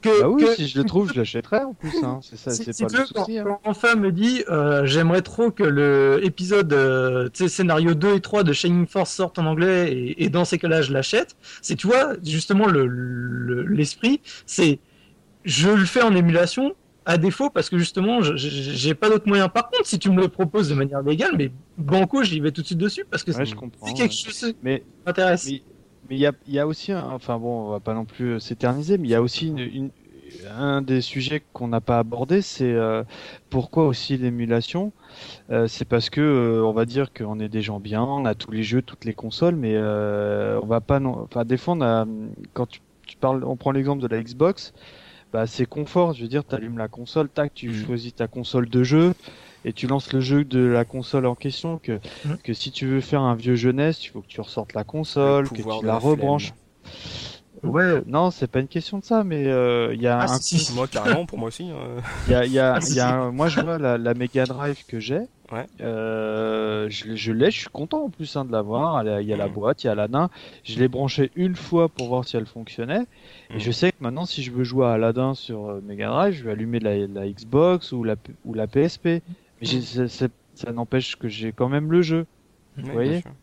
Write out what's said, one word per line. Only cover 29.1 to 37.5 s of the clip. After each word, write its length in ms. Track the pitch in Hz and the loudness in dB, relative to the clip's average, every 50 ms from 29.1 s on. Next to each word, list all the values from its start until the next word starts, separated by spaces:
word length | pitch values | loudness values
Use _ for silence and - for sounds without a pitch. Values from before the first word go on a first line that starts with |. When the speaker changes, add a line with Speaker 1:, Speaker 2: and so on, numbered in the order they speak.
Speaker 2:
y 40 | 113 | 2
a 60 | 113 | 4
aussi 260 | 120 123 - - 156 160 | 4 2 0 -4 -4 -4
une, 120 | 156 139 | -4 -4
une, 300 | 123 120 - 135 135 135 - _ _ _ - 69 69 71 - - 87 101 104 | -6 -8 -6 -8 -8 -8 -10 _ _ _ -20 -20 -20 -20 -20 -18 -18 -14 -8
un 280 | 113 135 143 139 139 | -4 -2 0 0 0
des 180 | 139 131 131 127 | 0 2 0 0
sujets 420 | 123 - - 135 127 135 151 151 _ _ _ | 0 -2 -4 -6 -4 -4 -4 -6 _ _ _
qu'on 160 | - 123 120 | -8 -6 -2
n'a 100 | 117 117 | -2 -2
pas 180 | 113 - 123 117 | 0 2 2 2
abordé, 440 | 113 113 117 117 127 135 170 196 | 2 0 -2 -6 -2 2 2 2
c'est, 320 | 190 - - - 131 123 120 | 2 0 -4 -2 0 2 2
euh, 320 | 117 113 110 110 110 110 113 - - - - - - _ _ | 2 2 2 0 -2 -4 -6 -12 -18 -18 -18 -20 -20 _ _
pourquoi 380 | - 135 123 - - 160 160 147 | -4 -4 -4 0 2 2 4 4
aussi 300 | 127 - - - 139 127 | 2 0 -4 -4 -2 0
l'émulation. 760 | 127 123 120 120 117 113 117 117 113 - - 175 190 214 - _ _ - - - - - - - _ - | 0 -2 -2 -2 0 0 0 0 0 -2 -4 -4 -4 -4 -6 _ _ -20 -20 -20 -18 -18 -18 -20 _ -2
Euh, 200 | 120 117 117 113 | 0 0 0 0
c'est 160 | - - - | 0 -6 -4
parce 240 | - 123 117 113 - | 0 0 0 0 0
que, 100 | - - | 0 2
euh, 420 | 147 151 143 131 120 117 113 113 110 | 4 4 4 4 4 4 4 4 2
on 80 | 113 110 | 2 2
va 100 | 113 113 | 2 0
dire 300 | 117 117 135 139 127 _ | 0 0 -2 -2 -2 _
qu'on 260 | - 117 104 107 107 | -8 -6 -6 -4 -6
est 80 | 107 | -6
des 140 | 107 | -4